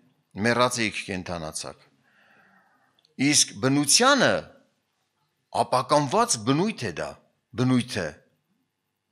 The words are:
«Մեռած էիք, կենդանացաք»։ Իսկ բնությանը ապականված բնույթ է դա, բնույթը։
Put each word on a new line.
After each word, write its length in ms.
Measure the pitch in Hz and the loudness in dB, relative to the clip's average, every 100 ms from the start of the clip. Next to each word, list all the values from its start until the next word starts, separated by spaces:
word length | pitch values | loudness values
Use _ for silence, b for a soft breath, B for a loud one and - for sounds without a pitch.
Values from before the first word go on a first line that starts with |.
| _ _ _ | _ _ _
«Մեռած 440 | - 113 117 123 120 | -2 0 2 2 0
էիք, 200 | 107 - | -4 -4
կենդանացաք»։ 840 | - 92 90 85 78 - 65 - _ _ b b b b b b b b b b b - | -8 -8 -8 -8 -8 -10 -14 -16 _ _ b b b b b b b b b b b -2
Իսկ 340 | - - - 202 | 2 2 2 0
բնությանը 760 | 135 143 147 - 254 277 139 87 - - _ _ _ _ _ _ _ _ _ | 0 2 2 4 4 4 2 0 -4 -20 _ _ _ _ _ _ _ _ _
ապականված 840 | 101 120 127 127 147 139 196 233 120 | -2 0 0 2 2 2 0 0 0
բնույթ 440 | 107 143 214 220 | 0 0 0 -4
է 100 | 104 | -8
դա, 180 | 80 73 - _ _ _ | -6 -10 -12 _ _ _
բնույթը։ 520 | - 127 127 123 107 78 - _ _ _ _ _ _ _ _ _ | -2 2 2 0 -6 -6 -10 _ _ _ _ _ _ _ _ _